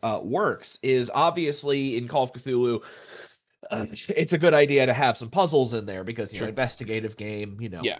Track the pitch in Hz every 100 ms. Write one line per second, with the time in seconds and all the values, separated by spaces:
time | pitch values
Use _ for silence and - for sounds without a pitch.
0 | 113 107 98 151 202 - - - 135 127
1 | 120 135 165 175 156 143 143 143 135 120
2 | 120 139 127 127 135 123 123 113 - -
3 | - - - - _ _ - - 107 214
4 | - 156 160 175 170 151 147 139 127 120
5 | 135 113 113 175 180 147 123 117 101 95
6 | 95 117 101 98 113 107 123 - 107 110
7 | 110 107 104 107 104 101 113 92 107 -